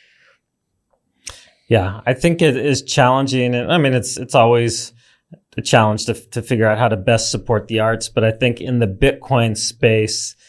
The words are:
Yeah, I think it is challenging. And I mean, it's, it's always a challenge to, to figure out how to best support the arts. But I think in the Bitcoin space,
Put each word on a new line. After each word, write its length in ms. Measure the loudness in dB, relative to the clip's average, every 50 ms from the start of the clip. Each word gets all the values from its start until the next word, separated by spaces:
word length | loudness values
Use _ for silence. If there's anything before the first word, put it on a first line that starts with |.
| _ _ _ _ _ _ _ _ _ _ _ _ _ _ _ _ _ _ _ _ _ _ _ _ -20 -20 -20 -20 -20 _ _ _ _ 0
Yeah, 320 | 0 0 0 -2 -6 -6 -4
I 80 | -4 -4
think 300 | 0 0 0 2 2 2
it 140 | 2 2
is 260 | 0 0 -2 -2 -2 -4
challenging. 720 | -4 0 2 2 4 4 2 0 -2 -2 -2 -2 0 -2
And 180 | -2 -2 0 0
I 60 | 2
mean, 160 | 2 2 0
it's, 220 | 0 -2 -4 -10 -10
it's 160 | -10 0 2
always 580 | 4 6 6 4 4 2 0 -2 -6 -10 -12 _ _ _ _ _ _ _ _ -20 _ _ _ -12
a 60 | -10 -4
challenge 440 | 2 4 4 4 4 2 -2 -4
to, 80 | -6 -6
to 280 | -6 -8 _ -10 -10 -4
figure 240 | -2 0 2 2
out 100 | 2 2
how 120 | 2 2 0
to 80 | 0
best 340 | 0 0 0 0 2 0 -2
support 380 | -6 -6 -2 -2 -2 -2 -2 -2
the 120 | -2 0
arts. 280 | 0 0 -2 -2 -6 -4
But 160 | -2 0 0
I 80 | 0 0
think 280 | 0 0 -2 -2 -2
in 200 | -6 -4 -2 0
the 80 | 0 -2
Bitcoin 680 | 0 0 0 0 0 -2 -4 -2 0 0 0 0 -2
space, 800 | -4 -8 -8 -6 0 2 2 4 2 0 0 -4 -8 -8 -10 -14 _ _